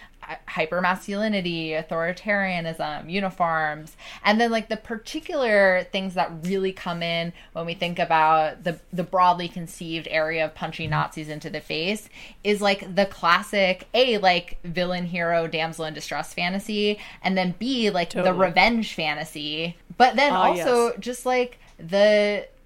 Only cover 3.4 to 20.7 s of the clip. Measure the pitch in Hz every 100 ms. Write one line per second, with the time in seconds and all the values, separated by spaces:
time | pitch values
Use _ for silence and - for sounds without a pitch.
3.4 | 170 160 156 151 160 - - - - 214
4.4 | 233 226 214 214 - 220 - 311 311 320
5.4 | 247 208 196 185 175 196 190 180 160 165
6.4 | 170 190 190 185 185 170 170 170 170 -
7.4 | - 165 170 165 175 175 165 160 156 160
8.4 | 156 135 175 165 - 175 175 190 180 175
9.4 | 170 180 165 - 170 165 156 160 156 165
10.4 | 156 - 160 160 160 151 151 - 151 151
11.4 | 160 156 - 151 170 214 - - - -
12.4 | 202 208 202 196 190 185 196 - 170 175
13.4 | 202 208 185 185 - 226 262 214 185 175
14.4 | 175 - 175 165 180 180 175 175 170 170
15.4 | 165 160 165 165 160 151 - 147 - -
16.4 | 175 190 - 208 208 208 - - 185 190
17.4 | 180 175 233 262 214 190 170 170 185 180
18.4 | 185 175 208 233 214 - 156 151 156 151
19.4 | 147 151 165 170 - - 254 220 285 185
20.4 | 220 359 294